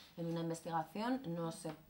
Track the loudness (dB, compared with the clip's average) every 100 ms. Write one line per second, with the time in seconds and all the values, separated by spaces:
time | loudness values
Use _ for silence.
0 | -14 -4 0 2 2 0 2 2 2 0
1 | 2 2 0 0 0 -2 -6 -6 -12